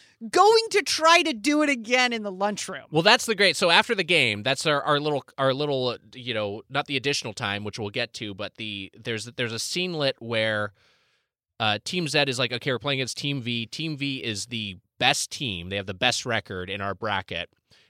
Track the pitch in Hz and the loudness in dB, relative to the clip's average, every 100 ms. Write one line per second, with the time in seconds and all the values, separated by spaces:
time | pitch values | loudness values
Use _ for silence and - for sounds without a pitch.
0 | _ - 226 349 403 453 440 392 - - | _ -16 0 6 8 6 4 0 0 2
1 | 320 339 320 226 285 302 294 247 214 254 | 6 6 4 -2 0 2 2 0 0 2
2 | 247 226 208 185 208 202 - 143 - 151 | 2 0 -6 -2 -2 -2 -8 -10 -2 4
3 | 196 240 - 190 190 147 175 185 233 202 | 6 6 4 4 4 4 6 6 6 2
4 | 160 165 120 104 123 135 156 143 151 143 | 2 4 4 2 0 0 0 0 2 2
5 | 151 139 - - 135 131 147 135 123 107 | 2 -2 -4 0 0 2 0 0 0 -4
6 | 110 127 123 107 104 104 - 139 147 135 | -10 -12 -6 -4 -4 -6 -6 -4 -2 -2
7 | 139 139 113 - 104 101 104 120 104 123 | 0 -2 -4 -6 -4 -4 -6 -6 -6 -4
8 | 117 - 107 98 98 - 110 101 95 113 | -6 -6 -10 -8 -10 -10 -10 -10 -12 -12
9 | 117 110 117 123 117 113 - 180 180 160 | -8 -6 -6 -6 -4 -4 -4 -4 -4 -2
10 | 135 - 117 113 110 107 104 _ _ _ | -2 -2 -4 0 0 0 -4 _ _ _
11 | _ _ _ _ _ - 110 107 - 180 | _ _ _ _ _ -2 0 0 -4 -4
12 | 151 147 135 123 120 123 143 117 143 135 | 0 2 2 0 -2 -2 -2 -2 -2 -2
13 | 123 - 143 139 117 117 110 - 160 139 | -4 -6 -4 -4 -4 -6 -6 -8 -8 -6
14 | 139 131 113 101 - 117 104 92 _ - | -6 -6 -6 -6 -6 -8 -8 -10 _ 0
15 | 127 147 - - 131 90 90 101 98 92 | 2 2 -2 -6 -6 -6 -6 -6 -6 -2
16 | 123 - 127 110 - 92 90 101 98 90 | 0 0 -2 -4 -4 -8 -8 -6 -6 -4
17 | 110 95 - 85 85 _ _ _ | -4 -4 -4 -8 -10 _ _ _